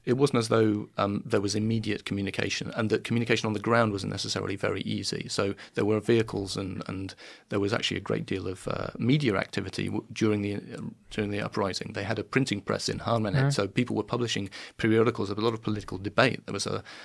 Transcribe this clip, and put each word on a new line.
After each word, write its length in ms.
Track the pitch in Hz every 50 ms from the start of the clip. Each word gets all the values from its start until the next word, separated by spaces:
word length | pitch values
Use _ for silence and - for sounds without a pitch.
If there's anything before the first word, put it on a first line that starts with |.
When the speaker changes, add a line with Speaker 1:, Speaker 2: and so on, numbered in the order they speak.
| _
Speaker 1:
it 120 | - 120
wasn't 220 | 131 143 139 - 120
as 100 | 113 113
though, 400 | 120 113 110 107 104 104 117 - _ -
um, 240 | 101 101 101 104 -
there 160 | 117 113 104
was 140 | 98 101 98
immediate 500 | 107 107 110 113 113 104 107 101 - -
communication, 680 | - 101 101 98 95 - - 98 101 - - - - -
and 160 | 120 113 104
that 120 | 110 - -
communication 440 | - 117 117 117 117 120 107 -
on 60 | 110 107
the 60 | 104
ground 340 | 101 110 117 117 117 107 98
wasn't 180 | 98 98 104
necessarily 440 | 98 98 - 107 - 98 98 95 98
very 260 | 95 - 101 98 95
easy. 440 | - 107 107 101 101 - - - -
So 280 | - - - 104 98 98 - - - _
there 120 | - 101
were 140 | 104 107 107
vehicles, 560 | 101 - 117 113 110 113 - 104 98 95 -
and, 280 | 101 98 92 98 - -
and 280 | - 98 95 95 95 - - - - - - _ _
there 100 | 104 101
was 140 | 101 101 117
actually 240 | 113 - - 98
a 40 | 95
great 260 | 101 - 110 110 113
deal 200 | - 98 95 95
of, 200 | 95 92 - -
uh, 220 | - - - - - - -
media 360 | - 117 139 151 147 113 95
activity 480 | 95 - - - 101 95 95 - - 98
w-, 200 | 98 101 - - - 107
during 300 | - 113 107 104 104 101
the, 120 | 101 101 - - - 117
um, 160 | - - - - - _ -
during 220 | - 107 107 101
the 100 | 101 101
uprising. 520 | 110 110 - 107 104 95 92 - - 107 107
They 100 | 101 101
had 160 | 101 110 -
a 40 | -
printing 380 | - - 127 135 - 107 101
press 280 | - - 104 101 - 104
in 100 | 104 98
Harmenek, 460 | - 110 117 117 110 101 92 131 135
Speaker 2:
Mm. 80 | 143 139
Speaker 1:
so 140 | - 101
people 280 | 98 - - 120 - 110
were 80 | 107 104
publishing 480 | - - 120 120 113 - 101 101 101 - - - - -
periodicals. 520 | - - 113 110 113 113 120 117 - 107 98
There 60 | 104
was 60 | 107 110
a 40 |
lot 80 | 117 113
of 80 | 113 -
political 340 | 110 107 104 - - 104
debate. 480 | 95 98 104 - - 123 127 - - -
There 80 | - 104
was 140 | 98 -
a, 160 | - 107 101 - - - -